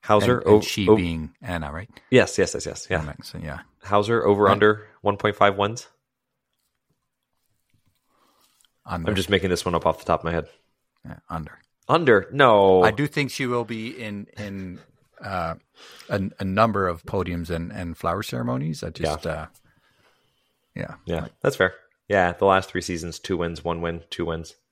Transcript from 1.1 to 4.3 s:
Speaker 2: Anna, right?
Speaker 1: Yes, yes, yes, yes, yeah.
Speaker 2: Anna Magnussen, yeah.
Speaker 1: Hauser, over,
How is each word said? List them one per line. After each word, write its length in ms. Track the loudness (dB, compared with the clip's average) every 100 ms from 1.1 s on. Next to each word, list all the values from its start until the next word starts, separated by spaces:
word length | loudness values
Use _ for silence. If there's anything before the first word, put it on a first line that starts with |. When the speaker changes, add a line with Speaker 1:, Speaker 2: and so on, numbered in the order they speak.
| -4 -8 _
Speaker 2:
Anna, 280 | -8 -8 -8
right? 180 | -10 -14 -20 _
Speaker 1:
Yes, 280 | 4 4 0
yes, 160 | 0
yes, 120 | -2 -10
yes, 200 | -12 -6
yeah. 100 | -6
Speaker 2:
Anna 120 | -6
Magnussen, 320 | -12 -16 -14
yeah. 160 | -12 -14 -18 _
Speaker 1:
Hauser, 400 | -2 0 2 0
over, 180 | 2